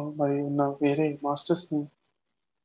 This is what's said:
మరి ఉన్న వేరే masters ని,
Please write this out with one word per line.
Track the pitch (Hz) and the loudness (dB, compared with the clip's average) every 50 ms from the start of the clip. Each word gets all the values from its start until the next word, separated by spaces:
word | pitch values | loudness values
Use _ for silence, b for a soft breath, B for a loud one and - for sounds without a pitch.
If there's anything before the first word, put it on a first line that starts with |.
| 147 151 151 151 | -2 -4 -2 -2
మరి | 147 139 139 143 143 143 | 0 0 2 0 -2 -2
ఉన్న | 143 143 143 139 139 - 151 | 0 0 0 0 0 2 2
వేరే | 143 143 143 156 151 143 143 143 | 2 2 2 0 0 -2 -2 -2
masters | 143 147 143 - - 170 170 - - | -2 -2 0 2 2 0 0 0 -2
ని, | 160 147 147 147 - _ _ _ _ _ _ _ _ _ _ _ _ _ _ | -4 -4 -4 -4 -10 _ _ _ _ _ _ _ _ _ _ _ _ _ _